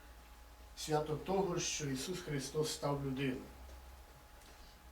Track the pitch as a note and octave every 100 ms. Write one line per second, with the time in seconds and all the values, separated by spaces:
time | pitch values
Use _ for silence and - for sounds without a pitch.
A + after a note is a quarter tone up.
0 | - - - - - - - - - D3+
1 | D3+ D3 - F#3+ F3 D#3+ - - D3 C3
2 | - F3+ - C#3+ - D#3 D3 - C#3+ C#3
3 | C#3 B2+ C#3 - - - - - - -
4 | - - - - - - - - -